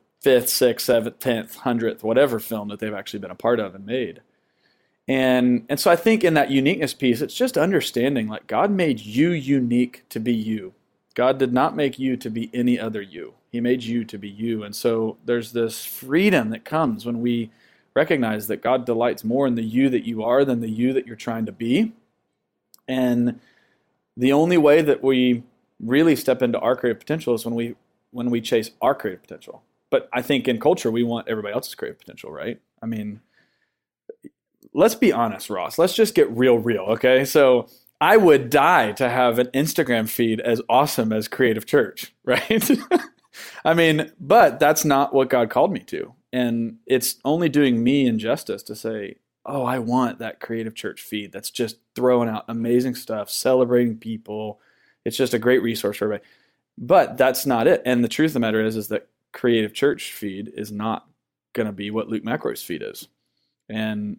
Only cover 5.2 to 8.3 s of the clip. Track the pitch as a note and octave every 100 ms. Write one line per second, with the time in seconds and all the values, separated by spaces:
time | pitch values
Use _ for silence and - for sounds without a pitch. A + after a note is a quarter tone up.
5.2 | C3 B2+ B2 A#2+ - C#3+ F#3 E3+ A3 A3
6.2 | F3+ D#3 C3 C3+ C#3 C3 C#3+ - B2+ A2+
7.2 | D3+ - B3 E3 E3+ F3 - A#2+ C3 C3
8.2 | G#2+